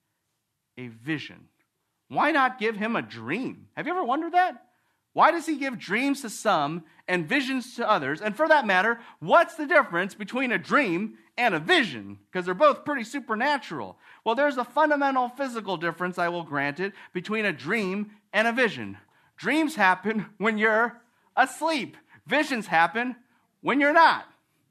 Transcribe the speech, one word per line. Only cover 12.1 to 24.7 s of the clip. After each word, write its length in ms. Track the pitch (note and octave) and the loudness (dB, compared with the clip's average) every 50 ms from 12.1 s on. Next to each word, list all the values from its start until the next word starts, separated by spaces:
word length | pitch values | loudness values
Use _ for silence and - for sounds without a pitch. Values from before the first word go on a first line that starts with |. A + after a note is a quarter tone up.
| G2+ - _ _ - | -16 -18 _ _ -8
'Cause 120 | F#3 F3+ | -6 -4
they're 100 | F3+ F3+ | -4 0
both 300 | F3+ D#4 D4 C4 C#4 - | 4 4 4 4 4 -2
pretty 180 | D4 D4 - - | -6 -6 -6 -6
supernatural. 960 | A3 - C#4+ A#3 - A3 G#3+ B3 D4 D4 C4 - - - C#3 G#2 F#2 F2+ _ _ - - - - | -8 -8 -8 -6 -4 -4 -2 0 0 0 -2 -4 -6 -10 -8 -10 -10 -12 _ _ -20 -18 -8 -2
Well, 100 | A3 A#3 | -2 0
there's 220 | A#3 D4 D4 C#4 | 2 2 0 2
a 80 | B3+ A#3+ | 0 -4
fundamental 640 | - - D4 D#4 D4+ D4 C#4+ C#4 C#4 C4+ C4 B3 A#3+ | -2 2 2 4 4 4 2 2 2 2 0 -2 -2
physical 480 | A#3+ - C#4 C4 A#3 A3+ G3 F#3+ F#3 | -4 -6 -6 -6 -6 -6 -6 -4 -4
difference, 420 | D#3+ E3+ E3+ D#3+ - F3+ F3+ F3 F#3 | -2 -2 -2 -2 -2 -4 -4 -2 -2
I 100 | F3 E3+ | -2 -2
will 160 | F3 F3 E3 | -2 -4 -6
grant 340 | C3+ C#3+ C#3+ C#3 C#3+ C#3+ D#3+ | -4 -4 -2 -2 -2 -2 -4
it, 160 | F#3+ G3 - - - - - | -6 -6 -6 -10 -16 -10 -8
between 320 | F3+ E3+ - G#3 A3 G#3+ | -8 -6 -4 -2 -2 0
a 80 | G3+ D#3+ | -2 -2
dream 640 | B2+ A#2 D3+ G#3+ A#3 G3+ F#3 F#3 G3+ G#3 - - _ _ _ - | -4 -4 -4 -2 -2 0 -2 -2 -4 -6 -8 -12 _ _ _ 0
and 140 | G3+ A3 | 0 0
a 60 | A#3 A3+ | 0 2
vision. 460 | B3+ B3+ G#3 D3+ B2+ A2 G2 F#2+ - - _ _ _ _ _ _ | 2 0 0 0 -4 -10 -10 -12 -14 -18 _ _ _ _ _ _
Dreams 380 | - - G#3 C#4 D#4 D#4+ C#4+ - | -8 -4 -2 0 0 0 0 0
happen 580 | G#3+ G3+ F#3 F3+ F3+ - G#3 A3 G#3+ E3+ - - - | 2 4 4 4 2 0 -4 -4 -4 -4 -8 -6 -4
when 200 | F#3 A3+ A3 G#3 | -2 -2 0 2
you're 420 | G#3+ A3+ G#3+ A3 A#3 A#3 A#3 - _ _ _ _ _ _ - | 2 2 4 4 2 0 -2 -8 _ _ _ _ _ _ 0
asleep. 600 | A3+ C4 C4+ - - D4 E4 D#4+ C4+ F#3+ C#3 - - _ _ - - _ | 2 2 2 0 -4 -2 -2 -2 -2 -4 -6 -12 -16 _ _ -20 -18 _
Visions 420 | D3+ A3+ D4 D4+ D4+ C4+ A3+ F#3+ - | -2 0 0 0 0 -2 -6 -4 0
happen 480 | E3+ D#3+ E3+ E3+ E3+ A3+ B3 B3+ B3 - _ _ _ _ _ _ _ _ - | 2 4 4 2 2 -2 -4 -4 -6 -10 _ _ _ _ _ _ _ _ -2
when 180 | D#3+ A#3 C#4+ | 0 0 2
you're 120 | C#4+ D4 D4+ | 4 4 6
not. 360 | E4 E4 C#4 F#3 A#2 - - _ _ _ _ _ _ _ _ | 8 6 6 6 2 -4 -12 _ _ _ _ _ _ _ _